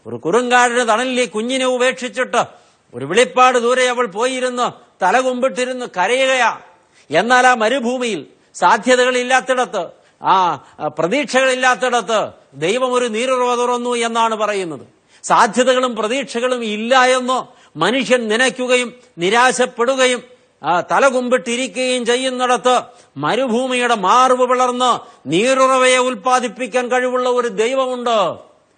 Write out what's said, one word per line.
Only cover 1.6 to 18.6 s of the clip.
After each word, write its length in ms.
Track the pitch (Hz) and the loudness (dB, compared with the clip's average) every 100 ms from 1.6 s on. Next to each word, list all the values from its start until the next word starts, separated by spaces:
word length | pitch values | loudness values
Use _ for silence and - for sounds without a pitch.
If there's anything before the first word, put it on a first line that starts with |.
| 262 | -2
ഉപേക്ഷിച്ചിട്ട്, 760 | 254 254 254 247 254 233 240 165 - _ _ _ | 0 0 -2 -6 -6 -2 -2 -2 -6 _ _ _
ഒരു 100 | 120 | -12
വെളിപ്പാട് 540 | 139 196 247 - 254 254 | -2 0 2 4 4 4
ദൂരെ 300 | 233 254 254 | 2 2 0
അവൾ 180 | 240 240 | 0 -4
പോയിരുന്ന് 760 | 190 254 262 254 247 226 - _ - | -4 -4 -2 -4 -2 -4 -6 _ -4
തലകുമ്പിട്ടിരുന്ന് 840 | 185 233 254 247 262 196 254 254 247 | 2 2 2 0 -2 -2 -4 -6 -8
കരയുകയാ. 720 | 185 185 254 262 262 226 139 - _ _ _ - | -2 0 2 2 2 0 -2 -8 _ _ _ -4
എന്നാൽ 360 | 151 220 247 254 | 0 2 4 4
ആ 80 | |
മരുഭൂമിയിൽ 720 | 247 214 269 233 254 240 180 127 _ _ | 4 2 0 -2 -2 -4 -6 -10 _ _
സാധ്യതകളില്ലാത്തിടത്ത്, 1300 | - 180 220 214 247 254 254 247 254 254 254 233 196 165 - _ _ | 0 2 2 2 2 2 0 0 0 0 -2 -2 -4 -8 -12 _ _
ആ, 300 | 147 185 180 143 - - | 0 2 2 -2 -10 -10
ആ, 80 | 151 - | -8 -4
പ്രതീക്ഷകളില്ലാത്തിടത്ത് 1300 | 165 262 269 254 262 254 254 247 254 240 196 220 135 - _ | -2 -2 -2 0 0 2 0 0 0 -2 0 -2 -4 -8 _
ദൈവം 380 | 135 160 240 254 | -6 -2 -2 0
ഒരു 140 | 247 247 | 0 -2
നീരുറവ 480 | 214 262 254 247 | -2 -2 0 0
തുറന്നു 400 | 240 247 247 240 | 0 0 -2 -2
എന്നാണ് 400 | 240 233 226 226 | -4 -2 0 0
പറയുന്നത്. 520 | 214 214 202 175 139 - _ _ _ | 0 -2 -4 -6 -10 -16 _ _ _
സാധ്യതകളും 720 | - 170 226 196 254 254 254 220 | 0 2 4 4 2 2 0 -2
പ്രതീക്ഷകളും 680 | 208 269 254 233 254 247 | -4 -4 -6 -4 -4 -4
ഇല്ല 360 | 226 208 226 262 | -4 -6 0 2
എന്ന് 640 | 254 254 247 254 - - _ 151 | 4 2 0 -4 -6 -14 _ -4
മനുഷ്യൻ 500 | 170 262 196 247 220 | -2 0 0 0 0
നനയ്ക്കുകയും 640 | 214 254 254 | 0 0 -2